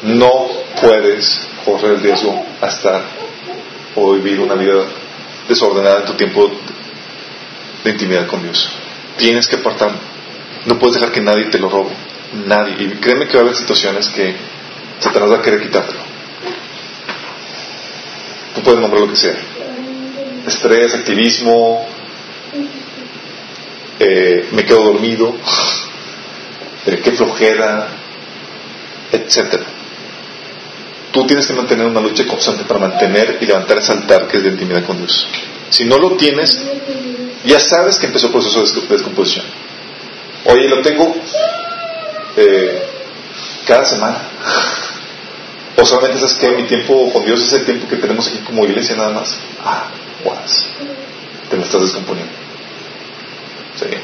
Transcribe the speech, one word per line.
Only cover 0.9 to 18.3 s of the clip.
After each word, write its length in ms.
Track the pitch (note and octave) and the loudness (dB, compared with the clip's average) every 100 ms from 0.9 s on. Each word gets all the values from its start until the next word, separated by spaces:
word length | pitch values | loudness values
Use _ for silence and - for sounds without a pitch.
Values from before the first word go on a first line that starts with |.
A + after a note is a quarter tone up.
| A2 G#2 G#2 G2+ - - - - | 8 6 4 0 -2 -6 -6 -2
correr 280 | G2 G#2+ G2+ | 2 4 4
el 60 | |
riesgo 440 | G2+ F#2+ G#2+ F#2+ E2 - | 4 2 2 -2 -6 -4
a 60 | G2 | -4
estar 340 | - G2+ F#2+ - - - - - F4 - - - - | 0 0 0 -2 -10 -12 -14 -12 -12 -14 -16 -8 0
o 180 | G2 | 4
vivir 260 | G2 F#2+ G2 | 4 2 0
una 140 | G2 | 0
vida 300 | F#2+ F#2+ G2 F#2+ - - - - - - | 2 4 4 2 -6 -14 -16 -16 -16 0
desordenada 540 | A#2 A2 G2 G2 G2+ | 2 4 4 4 4
en 40 | G2+ | 2
tu 80 | |
tiempo 380 | - G2+ G2 G2+ G2+ - - - - - - - - - - - - | 0 0 4 4 2 -12 -14 -14 -16 -16 -16 -16 -16 -16 -16 -16 -4
de 60 | A2+ | -2
intimidad 360 | G#2 G2 F2+ F2 | 0 0 0 0
con 160 | F#2 | -4
Dios. 260 | F2 E2+ - - - - - - | -4 -2 -4 -6 -14 -16 -14 0
Tienes 300 | A#2 A#2+ A#2+ | 2 4 2
que 80 | B2+ | 0
apartar. 360 | A#2 - G#2 G#2 - - - - - - A#2 | 0 2 0 0 -12 -16 -16 -16 -16 -10 -2
No 120 | A#2+ | 4
puedes 180 | B2 A#2 | 4 4
dejar 160 | A#2 | 0
que 100 | - | 2
nadie 240 | G#2 G#2 G#2+ | 2 2 2
te 120 | F#2 | 0
lo 120 | F#2+ | 2
robe. 200 | G2 F#2+ - - - - G#2+ G2+ | 2 0 -6 -14 -16 -12 -8 0
Nadie. 300 | G#2 G#2 F#2 | 2 2 -2
Y 40 | G2+ G#2+ | -4 -2
créeme 300 | A#2+ B2+ D3 | 2 2 4
que 60 | B2+ | 4
va 60 | |
a 40 | A#2+ | 4
haber 80 | A#2+ | 2
situaciones 520 | - G2+ G2+ G2 G#2+ | 0 2 2 0 -2
que 260 | - F#2+ F#2 - - - - - - | -2 -2 -2 -10 -16 -16 -16 -16 -4
Satanás 320 | - A2 G#2 | 0 2 4
va 60 | A#2 | 4
a 40 | |
querer 200 | G#2+ G#2 | 4 2
quitártelo. 380 | G#2 G2+ - - - - - - F4+ - - - - - - - - - - - - - - - - - - | 2 -2 -2 -8 -12 -14 -16 -14 -12 -12 -12 -16 -16 -14 -12 -12 -12 -14 -14 -14 -14 -14 -14 -14 -14 -14 -14